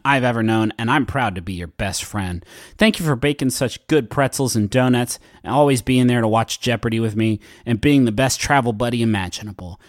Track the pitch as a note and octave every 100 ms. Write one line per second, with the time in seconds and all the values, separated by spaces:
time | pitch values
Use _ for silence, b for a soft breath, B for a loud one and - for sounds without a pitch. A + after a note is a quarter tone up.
0 | C3+ C#3 B2 A#2 A2 A2+ A2 - A#2 D3
1 | A#2 C3+ A#2 F#2 F2 F2 E2+ - G2+ -
2 | - G#2 F#2 F2 B B B - A3 -
3 | D#3+ B2 C#3+ C#3+ C3 - B2 - - D#3
4 | A2+ - C3 - C3 A2 G#2 C3 B2+ B2
5 | A#2+ - b b - C3 D3 C3 A#2 B2+
6 | B2 A#2+ A2+ A2+ A2+ - B2 A#2 A#2+ A2+
7 | A2+ G#2+ A2 G#2+ B B - A2+ D3 C#3+
8 | A#2+ G#2 C3 - - C#3+ A#2+ G#2+ A#2+ A#2+
9 | A2+ G#2 F2+ - G#2+ F#2+ F2+ F2+